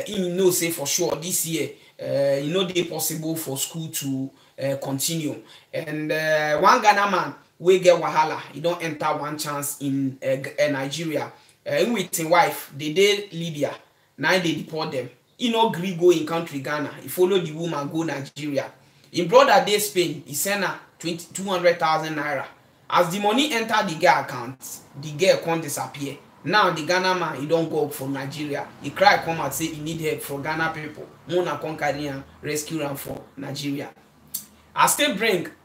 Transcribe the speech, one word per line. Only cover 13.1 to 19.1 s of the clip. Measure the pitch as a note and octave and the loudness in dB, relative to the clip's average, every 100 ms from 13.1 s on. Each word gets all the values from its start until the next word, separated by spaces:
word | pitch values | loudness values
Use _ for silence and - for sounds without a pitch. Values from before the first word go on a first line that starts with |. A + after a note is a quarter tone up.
| G3+ G3+ | 4 -2
Libya. | E3 E3+ D3 C3 - - _ _ - | -8 -6 -2 -4 -4 -14 _ _ -4
Now | D#3 F#3 | 2 4
they | E3 D3 | 2 -2
deport | - D#3 D#3 | -4 -6 -6
them. | C#3 - - _ - | -6 -8 -12 _ -4
He | A#3+ | 0
no | A3+ A3+ | 4 2
gree | D#3 F#3+ E3+ | 2 -4 4
go | F3 | 6
in | D#3+ D3 | 6 4
country | E3 E3 C#3+ | -2 -4 -6
Ghana. | C3+ D3+ C#3+ - | -4 -4 -4 -8
He | - | -8
follow | - F3+ G3 | 0 2 4
the | E3 | 0
woman | D3+ E3+ D3 C#3+ | -4 -4 -4 -4
go | D#3+ | -4
Nigeria. | E3 C#3 C3+ - D3+ C3+ - - _ _ _ | -4 -4 -8 -10 -6 -4 -4 -10 _ _ _